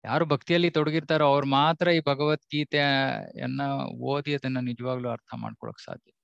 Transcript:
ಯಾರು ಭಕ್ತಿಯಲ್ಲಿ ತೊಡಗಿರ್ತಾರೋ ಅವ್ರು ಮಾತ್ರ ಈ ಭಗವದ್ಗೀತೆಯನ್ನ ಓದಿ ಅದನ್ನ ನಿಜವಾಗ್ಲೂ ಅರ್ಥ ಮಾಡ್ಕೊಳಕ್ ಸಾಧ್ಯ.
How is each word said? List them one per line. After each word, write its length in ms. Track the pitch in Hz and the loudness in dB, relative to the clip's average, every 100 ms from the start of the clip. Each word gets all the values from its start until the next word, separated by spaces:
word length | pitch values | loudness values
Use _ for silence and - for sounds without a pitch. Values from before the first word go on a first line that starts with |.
ಯಾರು 200 | 110 143 | -2 -2
ಭಕ್ತಿಯಲ್ಲಿ 460 | 165 143 - 170 175 | 2 0 2 2 2
ತೊಡಗಿರ್ತಾರೋ 560 | 165 151 156 156 160 147 | 2 0 -2 0 4 4
ಅವ್ರು 200 | 143 139 | 4 4
ಮಾತ್ರ 420 | 135 151 165 175 | 4 4 4 2
ಈ 120 | 165 | 2
ಭಗವದ್ಗೀತೆಯನ್ನ 1600 | 151 139 147 151 _ 147 147 147 143 139 135 53 50 - 127 135 139 139 - | 2 0 0 0 _ -4 0 0 2 2 0 -2 -8 -8 -6 -4 -4 -4 -6
ಓದಿ 400 | 120 127 139 143 | -6 -4 -4 -2
ಅದನ್ನ 240 | 143 131 131 | -4 -2 -4
ನಿಜವಾಗ್ಲೂ 500 | 123 120 127 127 123 | -4 -4 -6 -4 -6
ಅರ್ಥ 260 | 117 _ 120 | -8 _ -12
ಮಾಡ್ಕೊಳಕ್ 420 | 113 - - - | -12 -10 -14 -14
ಸಾಧ್ಯ. 320 | - 50 _ _ | -14 -14 _ _